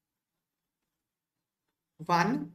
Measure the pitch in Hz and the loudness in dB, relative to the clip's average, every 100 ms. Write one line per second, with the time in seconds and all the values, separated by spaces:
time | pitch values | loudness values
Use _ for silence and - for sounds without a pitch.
0 | _ _ _ _ _ _ _ _ _ _ | _ _ _ _ _ _ _ _ _ _
1 | _ _ _ _ _ _ _ _ _ - | _ _ _ _ _ _ _ _ _ -10
2 | 160 170 196 294 - | 0 2 2 -2 -6